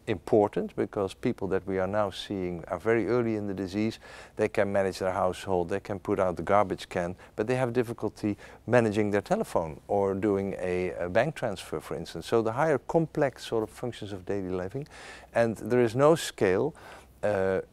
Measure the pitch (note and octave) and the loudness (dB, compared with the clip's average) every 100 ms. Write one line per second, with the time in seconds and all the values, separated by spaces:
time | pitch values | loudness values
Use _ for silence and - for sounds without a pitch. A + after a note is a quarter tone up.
0 | - G2 - A2+ G#2 - G#3+ - G2+ G#2+ | -4 -4 4 4 4 2 -4 -4 -4 -2
1 | F#2+ - B2+ - G2 F#2+ F2+ F#2+ F#2 G#2 | -4 -2 -4 -2 -2 -2 -2 -2 0 0
2 | G2+ - - G2+ F2+ F2 - F2+ G#2 A#2 | -2 -4 -6 -4 -4 -6 -6 -4 2 2
3 | F#2 B2 A2+ G#2+ G#2 F#2 F#2+ G2+ A2 - | 2 0 0 -2 -4 -6 -4 0 -2 -4
4 | - - - - G#2+ - G2+ G2 F#2+ F2+ | -16 -20 -14 -2 0 2 2 2 2 0
5 | F#2+ F#2 F#2 F2 G2+ F#2 F2 G2 - G2 | -2 2 0 0 0 0 0 -4 -4 -6
6 | - G2 F#2 F2 E2 G2+ F#2+ F2+ - F#2+ | 0 2 2 0 2 2 2 -2 -4 -4
7 | F2 G2 - - A2 B2+ B2 A#2+ A#2 A#2 | -4 -6 -12 -4 0 0 0 0 -2 -2
8 | G#2+ - G#2 G2+ - - - A#2+ A2+ G#2 | -6 -4 -4 -4 -8 -12 4 4 6 2
9 | G#2 G2+ - G#3 - G2 E2 C#2+ - G2+ | 2 2 2 -2 0 -2 -2 -8 -2 0
10 | G2 F#2+ G#2 G2 G2 - F#2 F2+ F2+ C#2+ | 2 2 2 2 0 -4 -2 -2 -2 -4
11 | F2 G2 D3+ - A#2+ F#2+ - D#2+ - E2 | -2 0 0 -2 -6 -6 -6 -8 -6 -8
12 | D#2+ E2 - A#2 A2 A#2 D#3+ C3+ - E3 | -8 -10 0 2 2 0 0 0 0 0
13 | D#3+ D#3 C#3 - - A2+ A2 - B2 - | 0 0 -2 -2 -4 -2 -2 -6 -8 -8
14 | G2+ G2 F2 G2+ F#2 F#2 F#2 C3+ D3+ - | -10 -10 -4 -4 -2 -4 -4 -8 -12 -16
15 | - - - A#2 A#2 G2+ G#2+ B2 A#2+ A#2+ | -18 -18 -4 0 2 0 0 4 4 6
16 | D3 E3 - - G2+ F#2+ C#3 - - - | 6 6 0 2 4 4 0 -4 -20 -20
17 | - - G#2 G2 F#2+ F#2+ - | -20 -4 0 2 2 0 -2